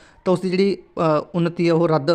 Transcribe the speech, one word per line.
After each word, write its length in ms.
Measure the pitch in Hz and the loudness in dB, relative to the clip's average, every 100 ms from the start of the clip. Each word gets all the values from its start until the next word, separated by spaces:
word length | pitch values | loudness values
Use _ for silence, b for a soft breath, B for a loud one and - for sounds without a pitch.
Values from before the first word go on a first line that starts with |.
| B B | B B
ਤਾਂ 80 | - | -2
ਉਸ 80 | 180 | -2
ਦੀ 100 | 185 | 0
ਜਿਹੜੀ, 280 | 185 196 180 - - | 0 0 -2 -8 -4
ਅ, 280 | 165 151 - | 0 0 -2
ਉੱਨਤੀ 340 | 175 170 170 170 | -2 -2 0 0
ਹੈ 40 | |
ਉਹ 160 | 165 170 | 2 2
ਰੱਦ, 220 | 156 143 | 0 0